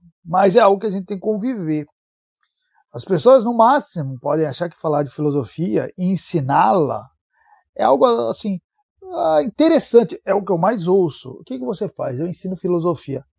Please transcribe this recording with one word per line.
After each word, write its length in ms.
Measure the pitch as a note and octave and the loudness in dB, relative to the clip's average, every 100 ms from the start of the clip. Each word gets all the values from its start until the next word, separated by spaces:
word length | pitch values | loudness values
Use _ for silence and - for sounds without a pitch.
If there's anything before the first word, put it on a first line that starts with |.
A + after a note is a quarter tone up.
| _ _ | _ _
mas 320 | E3+ F3+ G3 G3+ | -4 2 4 6
é 40 | |
algo 200 | G#3 G3 | 4 4
que 60 | G#3+ | -2
a 40 | |
gente 140 | G3 | -6
tem 140 | F#3 G3 | -8 -8
que 40 | |
conviver. 640 | G#3+ G#3+ A#3+ A#3 D#3+ D3+ D3 _ _ _ _ _ _ _ _ _ _ | -4 -4 -4 -4 -4 -4 -6 _ _ _ _ _ _ _ _ _ _
As 120 | - | -12
pessoas, 400 | - F3+ A#3+ C4 | -2 2 6 6
no 100 | A3+ | 4
máximo, 640 | A#3+ A3+ C#4 - E3+ C3+ C3 | 4 4 4 0 -8 -8 -8
podem 280 | C#3+ D#3 D3+ | -4 -2 -2
achar 220 | B2+ E3+ | -4 -8
que 120 | - | -6
falar 240 | D#3+ D3 | -2 -2
de 80 | C#3+ | -2
filosofia 800 | - D3+ C#3+ A#2 - F3+ G3+ C3 - | -2 -2 -2 -4 -4 -2 -2 -4 -4
e 140 | F3+ | -2
ensiná-la 1000 | F#3+ - E3+ C3 C#3+ G3+ G3+ C3+ A2+ - _ _ _ _ _ _ - | -2 -2 -4 0 2 2 2 0 -4 -10 _ _ _ _ _ _ -2
é 80 | |
algo, 200 | A2 C4+ | 2 4
assim, 540 | C4 A#3 A#2 - G#3 F#3 _ _ _ _ F#4+ | 4 2 -2 -4 -6 -6 _ _ _ _ -12
ah, 300 | F4 E4 D#4 | -4 0 0
interessante, 760 | C#4 - D#4+ D#4+ - - G3+ - | 0 2 2 2 4 2 2 -2
é 100 | - | -4
o 100 | G3 | -4
que 80 | F#3+ | 0
eu 60 | F3 | 0
mais 300 | F#3 A#3 E3+ | 0 0 2
ouço. 420 | G3 F3 - - | 2 2 -2 -14
"O 140 | - | -16
que 140 | - B3+ | -14 -10
que 60 | |
você 240 | B3 G3 G3+ | -8 -6 -6
faz?" 300 | - C3 B2 | -6 -8 -6
"Eu 80 | E3 | -6
ensino 300 | - F#3+ F#3 | -8 -10 -6
filosofia." 680 | F#3 F3 E3+ E3 - C3 - | -2 0 0 -4 -6 -10 -10